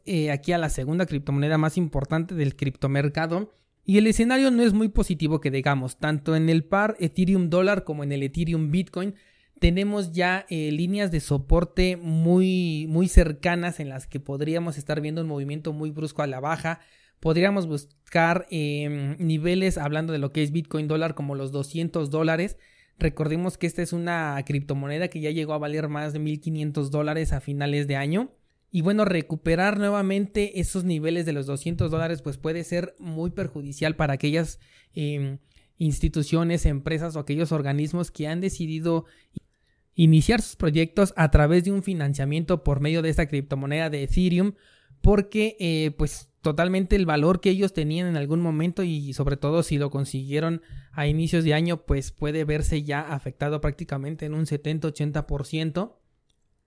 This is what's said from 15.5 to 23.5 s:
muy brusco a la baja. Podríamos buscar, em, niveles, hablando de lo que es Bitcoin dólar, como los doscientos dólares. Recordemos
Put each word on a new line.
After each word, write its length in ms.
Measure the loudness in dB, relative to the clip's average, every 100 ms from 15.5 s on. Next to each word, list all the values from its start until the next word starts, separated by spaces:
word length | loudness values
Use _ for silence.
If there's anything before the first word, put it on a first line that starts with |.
| -6 -6
muy 160 | -6 -6
brusco 320 | -6 -6 -4
a 60 | -4
la 120 | -4
baja. 400 | -4 -4 -4 -8 _ _ _ _
Podríamos 440 | 0 2 2 2 -2
buscar, 800 | -4 -8 _ _ 2 2 2 -2
em, 640 | -4 -2 -2 -4 -4 -6 -2
niveles, 640 | 0 0 2 2 2 0
hablando 340 | -2 -2 -2
de 60 | -2
lo 120 | -2
que 120 | 0
es 80 | 0
Bitcoin 360 | -2 -2 -4 -2
dólar, 280 | 0 -2 -4
como 180 | -6
los 180 | -6 -4
doscientos 600 | -4 -4 -4 -4 -2 -2
dólares. 460 | 0 2 2 -2 -6 _ _ _ _
Recordemos 580 | -2 0 -2 0 -2